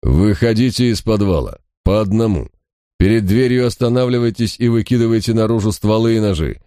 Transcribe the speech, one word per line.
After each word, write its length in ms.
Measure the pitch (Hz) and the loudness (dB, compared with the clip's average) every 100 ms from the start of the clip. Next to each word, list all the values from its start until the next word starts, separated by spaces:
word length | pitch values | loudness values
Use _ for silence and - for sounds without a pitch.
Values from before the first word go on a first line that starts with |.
Выходите 880 | 62 69 104 98 117 110 127 110 123 | 2 2 2 0 0 2 0 0 -2
из 120 | 110 | -2
подвала, 580 | - 107 101 82 62 - _ _ | -2 -2 0 0 -4 -12 _ _
по 180 | - 104 | -2 0
одному! 480 | 101 107 113 90 58 _ _ _ _ _ | 0 0 0 -2 -6 _ _ _ _ _
Перед 280 | 92 113 98 | 2 2 2
дверью 420 | 110 127 127 123 | 2 2 0 -2
останавливайтесь 880 | - 123 120 127 123 117 104 113 - | -2 -2 0 0 0 -2 -2 -6 -2
и 80 | 120 | 0
выкидывайте 640 | 113 107 123 113 113 104 | 0 0 0 2 0 0
наружу 380 | 113 110 113 107 | 0 0 0 -2
стволы 440 | 101 107 110 113 113 | -2 0 2 2 0
и 40 | |
ножи. 420 | 107 82 76 - | 0 -2 -4 -6